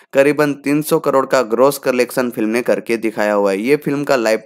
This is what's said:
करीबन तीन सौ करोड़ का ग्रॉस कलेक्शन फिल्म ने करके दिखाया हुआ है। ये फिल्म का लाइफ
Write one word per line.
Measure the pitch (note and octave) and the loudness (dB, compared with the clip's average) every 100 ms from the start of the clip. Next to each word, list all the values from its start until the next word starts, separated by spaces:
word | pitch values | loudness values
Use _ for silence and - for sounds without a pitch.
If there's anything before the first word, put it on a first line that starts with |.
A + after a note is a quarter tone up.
| _ | _
करीबन | C3+ C#3 D3 D3 | 2 2 4 0
तीन | C#3 C#3 D3 | 0 -2 -2
सौ | D3+ D#3+ | 0 -2
करोड़ | D3+ C3+ C3 | 0 0 2
का | C3+ | 0
ग्रॉस | A2+ A2+ C3+ C#3 | 0 2 2 2
कलेक्शन | C#3 B2 A#2+ - B2 | -2 0 -2 -2 -4
फिल्म | A#2+ A2 | -2 -2
ने | A#2 | -2
करके | A#2+ G2+ - A2+ | -2 -4 -2 -4
दिखाया | A2 A2 G#2 | -4 -2 0
हुआ | G#2 G2+ | 0 0
है। | F#2+ | 0
ये | A#2 D3 | 0 -2
फिल्म | D#3 C#3+ | -2 -4
का | C#3+ C3+ | 0 0
लाइफ | A2 A2 | 2 0